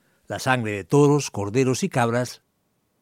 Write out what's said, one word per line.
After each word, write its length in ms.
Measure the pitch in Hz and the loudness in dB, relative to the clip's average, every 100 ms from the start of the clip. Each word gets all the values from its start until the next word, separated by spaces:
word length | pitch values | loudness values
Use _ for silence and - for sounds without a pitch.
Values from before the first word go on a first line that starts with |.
| _ _ - | _ _ -12
La 120 | 101 | -6
sangre 320 | - 127 110 | 0 0 -2
de 120 | 104 | -6
toros, 480 | 95 143 147 143 131 | 0 4 6 4 0
corderos 520 | - 101 113 127 127 | -6 -4 0 0 0
y 60 | 139 | -2
cabras 540 | 139 117 117 123 - _ _ _ _ _ _ | 0 0 0 -4 -8 _ _ _ _ _ _